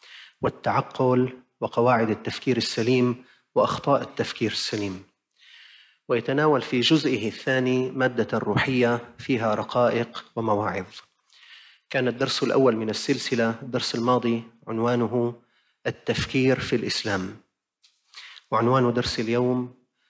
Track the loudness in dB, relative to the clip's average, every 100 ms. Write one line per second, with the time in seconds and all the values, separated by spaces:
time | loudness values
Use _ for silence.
0 | -20 -20 -20 -4 -4 -2 -2 -2 -2 0
1 | 4 4 2 -2 _ -8 -4 2 4 4
2 | 2 -2 -4 -6 -2 0 0 -2 2 2
3 | 2 0 -10 _ _ 0 0 0 0 0
4 | 0 -6 -6 -2 -4 -2 -4 -4 -6 -8
5 | -14 _ _ _ -20 -20 -20 -20 _ _
6 | -4 -2 0 2 4 4 2 0 4 4
7 | 2 0 -2 -4 -2 0 2 0 0 0
8 | 0 0 -2 -2 0 0 0 2 2 2
9 | -4 -12 -4 0 0 -2 -2 2 2 2
10 | -2 -8 -12 -4 0 0 0 -4 -8 -14
11 | -20 _ _ _ -20 -20 -20 _ -6 -2
12 | -2 0 -2 -2 0 4 4 2 -2 -4
13 | -2 -2 -2 0 0 -2 -6 -6 -4 -2
14 | 0 2 2 -2 -6 _ -8 -2 0 2
15 | 0 0 -2 -4 _ _ _ _ -8 -6
16 | -4 -4 -2 2 2 2 0 -2 -2 -4
17 | -2 -4 -4 -10 _ _ _ _ _ _
18 | _ -20 -20 -20 -4 0 2 4 2 0
19 | -2 -4 -2 0 0 0 -4 -10 _ _